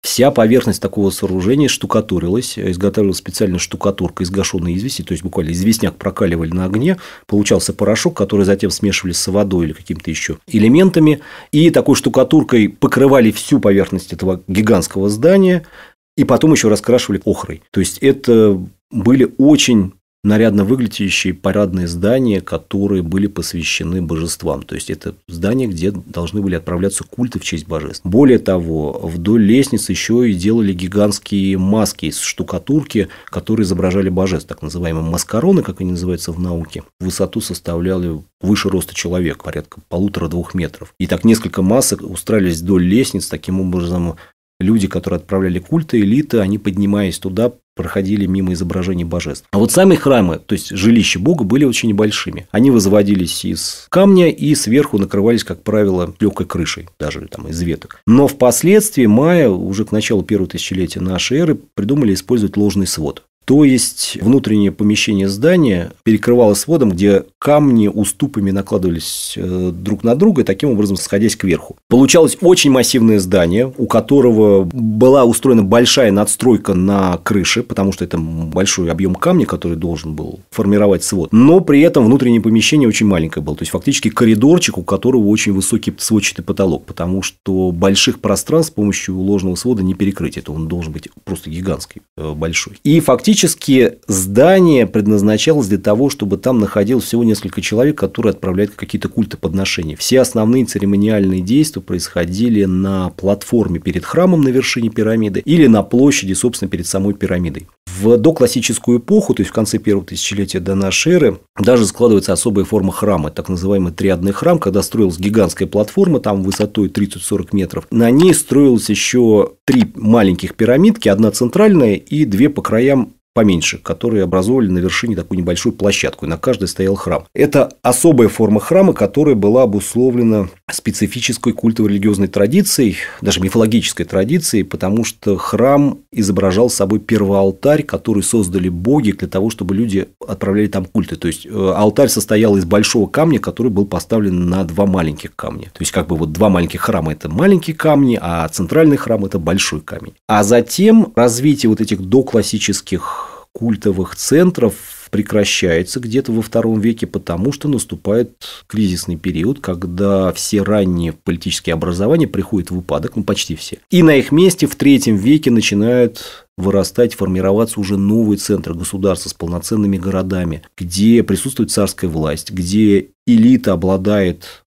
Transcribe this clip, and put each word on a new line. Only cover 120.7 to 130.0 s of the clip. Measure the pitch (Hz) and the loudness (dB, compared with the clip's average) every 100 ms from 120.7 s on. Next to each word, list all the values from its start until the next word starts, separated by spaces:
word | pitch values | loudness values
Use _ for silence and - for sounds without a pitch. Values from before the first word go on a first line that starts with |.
| 131 202 220 107 | 4 4 4 0
одна | 98 110 | 4 2
центральная | - 123 180 214 180 120 | 2 -2 4 4 6 4
и | 98 - 151 | 0 -2 -2
две | 143 98 147 | 0 2 2
по | 143 | 0
краям | - 110 131 135 107 _ _ | -2 0 2 2 -2 _ _
поменьше, | - 107 87 82 - | 2 2 2 -2 -6
которые | - 95 120 110 | -8 -6 -2 0
образовывали | 92 92 92 131 107 | 0 0 2 2 2
на | 90 | 0
вершине | 90 87 117 | 0 -2 -4
такую | 95 85 92 | -4 -4 -4
небольшую | 87 87 120 | -2 -2 -2
площадку, | - 101 - 65 - 73 | 0 -2 0 -4 -6 -8
и | |
на | 80 | -4
каждой | - 120 92 | -2 -2 -4
стоял | - 95 98 | -2 -2 0
храм. | 92 78 - | -2 -4 -4
Это | - 147 143 123 - | 0 2 2 0 -2
особая | 120 123 170 135 110 | -2 2 4 4 4
форма | - 110 104 | 2 2 2
храма, | - 175 190 | 2 2 4
которая | - 101 - 151 120 | 2 -2 0 2 2
была | 101 120 | 4 4
обусловлена | 127 101 - 117 | 2 0 -4 0